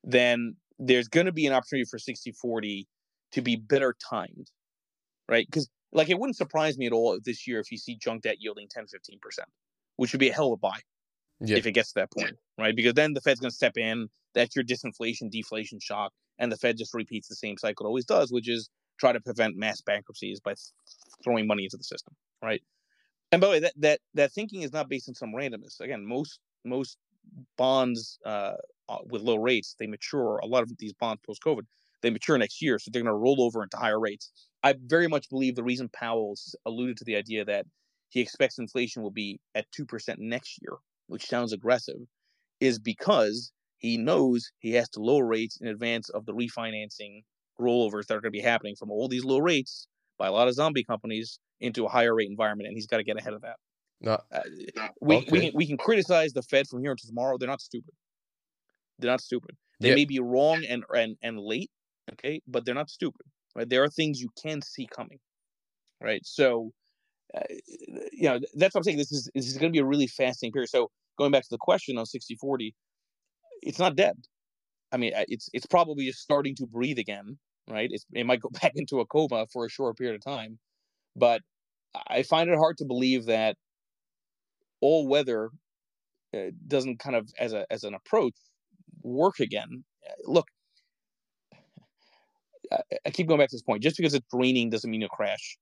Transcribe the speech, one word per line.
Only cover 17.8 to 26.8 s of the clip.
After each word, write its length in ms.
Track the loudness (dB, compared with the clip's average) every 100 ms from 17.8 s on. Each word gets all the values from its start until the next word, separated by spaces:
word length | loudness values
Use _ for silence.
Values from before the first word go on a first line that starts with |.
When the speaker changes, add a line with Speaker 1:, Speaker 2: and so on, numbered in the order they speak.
| -4
Speaker 1:
it 20 |
always 160 | -4
does, 260 | 2 2 2
which 160 | 0 -2
is 200 | -4 -6 _ _ 2
try 140 | 2
to 80 | 2
prevent 360 | -4 0 0 0
mass 240 | -4 -4
bankruptcies 600 | -4 -4 -4 -12 -10 -8
by 100 | -8
th-, 200 | -10 -16 _ -20 -20 -20 -8
throwing 240 | 0 0 2
money 180 | 0
into 120 | -2 -8
the 80 |
system, 300 | -10 -12 -14 _ _ _
right? 200 | -4 -4 _ _ _ _ _ _ _
And 80 | 6
by 60 | 6
the 40 |
way, 80 | 6
that, 140 | 2 2
that, 220 | 2 2 _
that 180 | 2 2
thinking 300 | 0 -8 -8
is 100 | -6
not 160 | -4 -4
based 200 | -6 -8
on 60 |
some 180 | -12 -10
randomness. 480 | -6 -8 -8 -16 -14
Again, 260 | -10 -8 -6
most, 340 | -6 -6 -12 _ _
most 320 | -6 -4